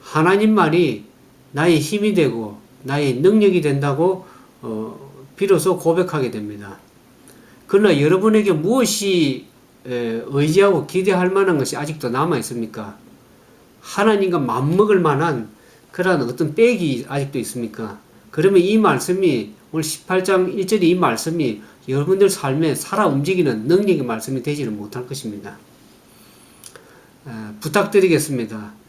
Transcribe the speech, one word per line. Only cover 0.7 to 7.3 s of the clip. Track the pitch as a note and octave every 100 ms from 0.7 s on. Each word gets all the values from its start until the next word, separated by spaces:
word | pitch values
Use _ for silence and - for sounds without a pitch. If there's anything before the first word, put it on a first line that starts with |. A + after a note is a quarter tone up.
| E3+ D#3+ G#2+ - _ _ _ _
나의 | C#3 E3+ D#3
힘이 | D3 G#3 G#3+
되고 | F#3 C#3 A2+ G#2+ G2+ - -
나의 | C3 C#3+ D3
능력이 | B2 E3+ G#3+ G3+ F3+
된다고, | D3+ C#3 C#3+ C3+ F3 F#3 - - - _
어, | A#2+ A2 A2 A2+ - - - -
비로소 | G3 F3+ F#3 F3+
고백하게 | E3 E3 F3+ D#3 B2+
됩니다. | A2+ G#2 G#2 G#2 - _ _ _ _ -